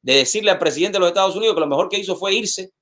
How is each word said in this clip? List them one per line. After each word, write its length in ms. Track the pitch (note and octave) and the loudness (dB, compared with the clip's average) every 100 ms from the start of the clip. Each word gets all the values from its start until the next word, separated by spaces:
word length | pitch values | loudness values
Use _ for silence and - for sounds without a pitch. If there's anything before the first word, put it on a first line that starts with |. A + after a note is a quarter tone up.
de 140 | B2+ C#3 | 2 2
decirle 360 | C3 G#3+ G#3 | 2 0 2
al 80 | F#3 | 2
presidente 380 | D#3+ C#3+ F#3+ G3 | 0 0 -2 2
de 20 | |
los 80 | F3 | 0
Estados 280 | F3+ F#3+ F#3 | 2 0 0
Unidos 200 | A3 E3 | 0 0
que 60 | |
lo 60 | D3+ | 0
mejor 220 | C#3 - | 0 0
que 80 | G3 | -4
hizo 180 | F#3+ F3+ | -6 -6
fue 180 | G3 | -2
irse 380 | G#3 G#3 - F#3 _ | -2 -2 -6 -8 _